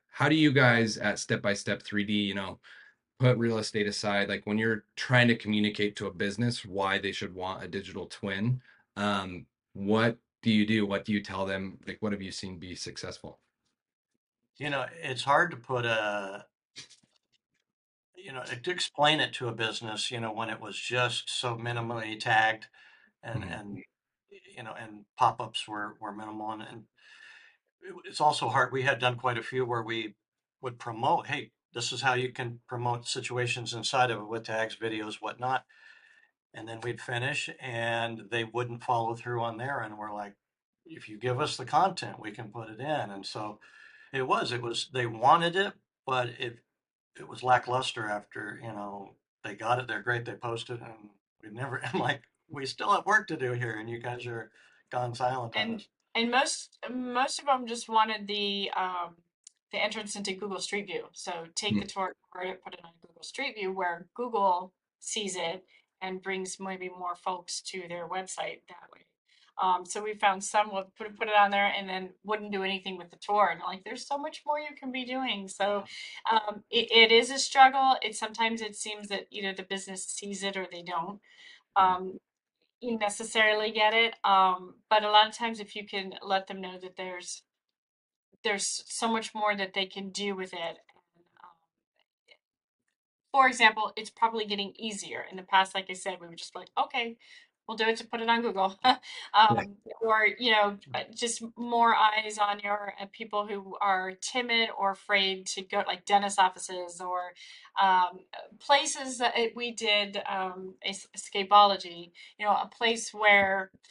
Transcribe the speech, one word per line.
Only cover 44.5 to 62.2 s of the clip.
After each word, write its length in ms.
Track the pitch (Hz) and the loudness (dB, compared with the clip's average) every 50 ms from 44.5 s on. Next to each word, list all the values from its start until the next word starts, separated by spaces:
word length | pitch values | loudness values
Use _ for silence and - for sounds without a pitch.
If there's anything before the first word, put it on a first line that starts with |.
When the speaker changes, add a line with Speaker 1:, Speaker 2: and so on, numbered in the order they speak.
| 123 | -4
Speaker 2:
it 80 | 120 120 | -4 -4
was, 260 | 117 117 - - - 127 | -4 -4 -6 -6 -4 -2
they 140 | 127 120 | -2 -2
wanted 480 | 113 113 110 120 139 160 170 165 170 165 | -2 0 4 6 6 6 6 6 2 2
it, 160 | 196 202 202 - _ _ _ _ _ - | 2 0 0 -2 _ _ _ _ _ -4
but 240 | 135 127 127 123 120 | -2 0 0 0 -2
it, 300 | 120 - 131 117 117 - _ _ _ _ _ _ _ _ _ _ - | -4 -6 -8 -8 -8 -10 _ _ _ _ _ _ _ _ _ _ -20
it 100 | - - - | -18 -16 -14
was 140 | 123 120 120 | -10 -2 2
lackluster 640 | 127 123 123 - 123 123 131 127 - - 120 110 107 | 4 4 4 4 0 -2 -2 -2 -2 -4 -4 -4 -4
after, 500 | 104 104 - - - 110 107 101 - - 117 | -4 -6 -6 -10 -12 -10 -10 -10 -10 -10 -10
you 60 | 113 | -10
know, 480 | 107 104 101 101 101 101 98 - - _ _ _ _ _ - | -8 -8 -10 -10 -10 -12 -16 -18 -20 _ _ _ _ _ -12
they 120 | 107 98 | -12 -8
got 240 | 98 110 113 123 127 | -2 0 2 2 2
it, 80 | 123 | 2
they're 160 | 117 110 101 101 | -2 -4 -4 0
great, 220 | 123 120 120 120 | 0 0 0 -2
they 100 | 127 101 | -6 -8
posted, 460 | - - 117 117 117 - - 123 117 | -6 -4 -4 -4 -4 -6 -8 -10 -10
and 300 | 120 117 113 - 104 104 _ _ _ _ _ _ - | -10 -14 -16 -18 -20 -20 _ _ _ _ _ _ -18
we 60 | - | -14
never, 340 | 107 120 135 127 127 123 - | -10 -8 -6 -6 -6 -6 -6
<laughs> 0 | |
I'm 140 | 123 - 170 | -2 -2 0
like, 240 | 123 131 143 - _ _ _ _ _ - | 0 0 -2 -2 _ _ _ _ _ -14
"We 160 | 135 143 135 | -10 -8 -8
still 240 | 127 - - - - 202 | -8 -6 -2 2 2 2
have 120 | 175 - | 2 4
work 200 | 190 - 185 202 - | 4 2 2 2 0
to 80 | 156 | -4
do 160 | 131 127 123 123 | -2 -2 0 0
here, 240 | 120 123 113 110 107 | 0 -2 -4 -4 -6
and 100 | 107 117 | -6 -6
you 100 | 120 117 | -8 -6
guys 260 | 117 123 123 123 120 | -6 -6 -6 -6 -8
are 240 | 120 117 113 107 - _ _ _ _ _ _ _ - | -8 -8 -8 -10 -12 _ _ _ _ _ _ _ -6
gone 240 | 131 123 123 120 120 | -4 -4 -2 -2 -2
silent 420 | - 127 127 131 127 120 117 - | 0 0 0 0 -2 -4 -4 -2
on 120 | 220 220 226 | -2 -2 -2
Speaker 3:
And, 80 | 226 | -4
Speaker 2:
us." 120 | 208 - _ _ _ _ _ - | -6 -8 _ _ _ _ _ -2
Speaker 3:
and 160 | 226 233 240 | -2 0 2
most, 480 | 247 262 294 320 - - - - _ - - - | 4 2 2 2 -2 -6 -8 -14 _ -14 -10 -8
most 500 | 247 254 254 247 247 247 269 294 - - | -6 -6 -4 -2 0 0 0 0 -2 -2
of 60 | 285 | 0
them 220 | 285 262 254 247 | 2 2 2 0
just 220 | 226 233 233 - - | -4 -8 -8 -4 2
wanted 380 | 226 220 220 226 214 208 202 | 4 4 4 4 2 -4 -4
the, 440 | 196 208 208 202 202 202 202 196 - - | -4 -2 -2 0 -2 -2 -2 -4 -2 -2
um, 420 | 190 185 185 180 180 175 170 170 _ _ _ _ _ - - _ _ _ - | -2 -2 -2 -2 -4 -6 -8 -10 _ _ _ _ _ -20 -20 _ _ _ -8
the 100 | - - | -4 -2
entrance 340 | 202 214 214 226 208 208 - | -2 -2 -2 -4 -8 -8 -8
into 180 | 202 196 196 185 | -6 -4 -6 -6
Google 260 | 190 208 196 190 180 | -6 -6 -6 -6 -6
Street 280 | - - 208 208 - | -6 -4 -4 -4 -4
View. 200 | 180 160 156 - - - | -4 -6 -6 -8 -8 -14
So 340 | - - 190 175 165 165 170 - | -12 -10 -8 -8 -8 -8 -8 -6
take 240 | - 214 208 208 196 | -4 -2 0 0 0
the 60 | 196 | -2
Speaker 1:
Hmm. 20 | |
Speaker 3:
tour, 280 | - - 196 190 185 - _ | -4 -4 -4 -4 -4 -4 _